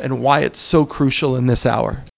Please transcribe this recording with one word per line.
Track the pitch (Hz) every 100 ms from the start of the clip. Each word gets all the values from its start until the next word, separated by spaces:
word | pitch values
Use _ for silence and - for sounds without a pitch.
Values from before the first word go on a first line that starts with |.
and | 135 131
why | 127 143
it's | 135 -
so | - 165 143
crucial | - 139 - 143 127
in | 123
this | 117 123
hour. | 113 110 131 -